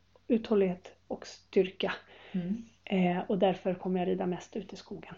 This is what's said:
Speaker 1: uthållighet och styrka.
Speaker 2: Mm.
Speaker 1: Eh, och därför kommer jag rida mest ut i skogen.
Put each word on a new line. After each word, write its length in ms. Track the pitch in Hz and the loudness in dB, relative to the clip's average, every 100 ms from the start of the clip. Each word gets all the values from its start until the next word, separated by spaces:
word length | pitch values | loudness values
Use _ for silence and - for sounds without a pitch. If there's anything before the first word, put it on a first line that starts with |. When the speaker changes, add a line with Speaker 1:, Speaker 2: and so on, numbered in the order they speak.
| _ _ - | _ _ 0
Speaker 1:
uthållighet 640 | 226 226 214 190 180 - - - | 0 4 4 4 0 -10 -18 -12
och 200 | 254 - | -12 -12
styrka. 680 | - _ - 185 - 190 - - - - | -20 _ 2 2 0 -4 -4 -12 -20 -8
Speaker 2:
Mm. 340 | 185 175 220 - _ - | -4 -2 -4 -8 _ -2
Speaker 1:
Eh, 380 | 190 180 175 - | 2 4 2 0
och 100 | 196 | 4
därför 360 | 196 185 196 | 4 4 -2
kommer 260 | 180 190 185 | -2 -2 0
jag 80 | 180 | 0
rida 180 | 185 180 | 0 -2
mest 300 | 175 - 226 | -4 -6 -10
ut 180 | 185 | -10
i 20 | 190 | -14
skogen. 400 | - 185 - | -14 -14 -14